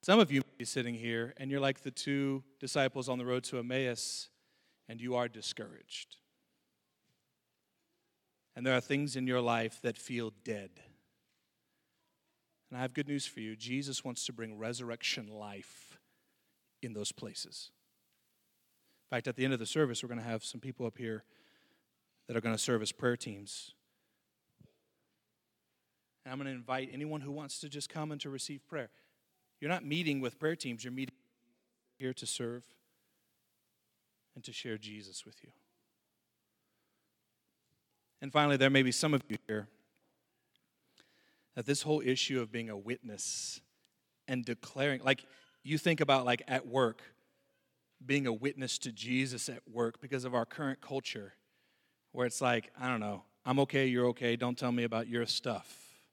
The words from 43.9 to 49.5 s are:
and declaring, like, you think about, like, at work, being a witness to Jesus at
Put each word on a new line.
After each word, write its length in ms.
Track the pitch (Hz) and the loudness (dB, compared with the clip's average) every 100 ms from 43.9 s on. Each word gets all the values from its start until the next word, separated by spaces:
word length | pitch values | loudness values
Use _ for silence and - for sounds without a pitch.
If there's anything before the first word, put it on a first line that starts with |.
| _ _ _ - | _ _ _ -4
and 180 | 127 | -4
declaring, 580 | 120 117 - 139 143 131 | -2 -6 -8 -2 0 2
like, 220 | 123 135 - - _ _ | 2 2 0 -20 _ _
you 160 | 135 151 | -2 2
think 220 | 180 156 | 4 4
about, 240 | 143 135 | 6 6
like, 180 | 123 120 - | 6 2 2
at 180 | 127 123 | -2 2
work, 360 | 127 120 110 - _ _ _ _ _ _ _ _ _ | 4 4 2 -16 _ _ _ _ _ _ _ _ _
being 220 | 127 143 131 | 0 2 4
a 60 | |
witness 460 | 113 135 135 127 - | 0 -2 -2 -4 -4
to 120 | 127 | -6
Jesus 560 | 107 110 127 135 123 | -8 0 0 0 -2
at 140 | - | -6